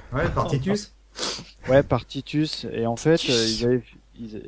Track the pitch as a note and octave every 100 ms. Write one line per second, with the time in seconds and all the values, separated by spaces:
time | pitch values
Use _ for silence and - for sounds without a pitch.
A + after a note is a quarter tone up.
0 | - B2+ E3+ C#3 A2 C#3 D3+ G#3 - _
1 | _ - - - - - - C3+ C#3 B2
2 | - C#3 - D3 D#3 - A#2 - A#2 A#2
3 | D3+ E3 D3+ A#2+ A2+ A2 A#2+ B2 A#2 -
4 | _ - A2+ G#2+